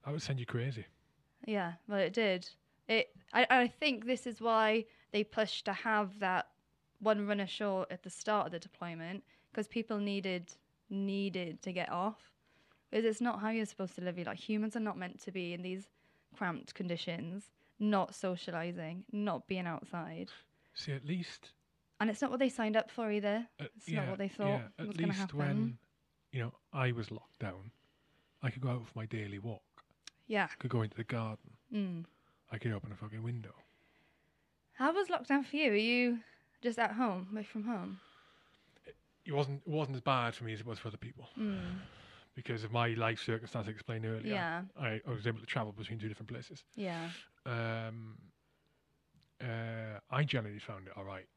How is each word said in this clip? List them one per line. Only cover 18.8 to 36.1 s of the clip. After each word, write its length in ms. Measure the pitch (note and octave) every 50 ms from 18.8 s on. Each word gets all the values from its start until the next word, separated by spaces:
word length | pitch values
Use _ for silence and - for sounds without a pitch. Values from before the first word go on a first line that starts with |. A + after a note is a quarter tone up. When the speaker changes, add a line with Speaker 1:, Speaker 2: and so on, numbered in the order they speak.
| E3 D#3 E3+ F3+ G3 -
Speaker 2:
not 360 | - G#3 G#3 G#3 E3+ B2+ -
being 180 | - F#3+ F#3 F3+
outside. 640 | E3+ E3 - - - - F3 D#3+ D#3 D#3+ E3 F#3 - - - - _ _ _ _ _ _
Speaker 1:
See, 180 | - - D3+ C#3
at 120 | C3+ C3
least 460 | C#3+ F3 F3+ E3+ - - - - - - _ _ _ _ _ _ _ _ _
Speaker 2:
And 100 | G#3 A3+
it's 120 | G#3+ -
not 80 | C#4+ C4+
what 80 | B3 B3
they 100 | C4+ B3+
signed 280 | C4 - A3+ G#3+ G#3+
up 140 | A3 - A3+
for 200 | - - A3+ G#3+
either. 360 | G#3 G#3 G3+ G3+ G#3 A3 A#3 - _ -
Speaker 1:
At, 120 | D3 - _
Speaker 2:
It's 140 | A3 - -
not 140 | D#3+ D3+ C#3+
Speaker 1:
yeah, 60 | C3
Speaker 2:
what 100 | - -
they 80 | G3
thought 200 | G3 E3+ - - - - C3
Speaker 1:
yeah, 80 | A#2 A2 - -
at 80 | -
Speaker 2:
was 80 | G#3+ G#3
gonna 100 | - E3+
Speaker 1:
least 120 | F3 F#3+ F#3+
Speaker 2:
happen. 180 | G3 F3+ C#3+ C#3+
Speaker 1:
when, 380 | C#3+ C#3+ C#3 C#3 A3 A#3 B2 - _ _ _ _ _ _ _ _ _ _
you 80 | - C3
know, 120 | A#2 B2 - - _ _
I 200 | - C#3 C3 B2+
was 180 | A#2+ A#2 G#2+ -
locked 280 | G#2+ A2 - - _ _
down, 320 | A2+ G2+ F2+ F#2+ G2 A2 - _ _ _ _ _ _ _ _ _ _ _ _ _ -
I 80 | C3
could 100 | - C3
go 80 | B2+ C3
out 160 | B2 B2 A2+
for 100 | - - A2+
my 60 | A2
daily 320 | G#2+ - A2 G#2 G2+ G2+ G2
walk. 240 | G2+ A#2 G#2+ F#2 _ _ _ - - _ _ _ _ - _ _ _
Speaker 2:
Yeah. 180 | - A3 G3+ F#3+ -
Speaker 1:
I 40 | - -
could 100 | - B2+
go 120 | B2+ A#2 A2
into 120 | G#2+ -
the 60 | - A2+
garden. 480 | - B2+ A#2 A2+ A2 A2 - _ - - _ _ _ A#3+
Speaker 2:
Mm. 320 | G#3 G3+ F#3 F3 E3 E3 - _ _ _ _ _ _ _ _
Speaker 1:
I 60 | A2+ A2
could 120 | - A#2
open 200 | A2 G2+ - G#2
a 40 | G#2
fucking 280 | - G#2+ G#2+ G#2+ A2 A2
window. 320 | A#2 A#2+ A#2 G#2+ - - - - _ _ _ _ _ _ _ _ _ _ _ _ _ _ _ _ _ _ _ _ _ _
Speaker 2:
How 200 | - B3+ D4 E4
was 140 | G4 G4
lockdown 360 | F4+ F4 D#4 A#3+ - C#4 C#4+ C4+
for 100 | - -
you? 140 | D4 D#4 C4
Are 40 | G#3
you 440 | G#3 A3 A#3 A#3+ B3 B3 B3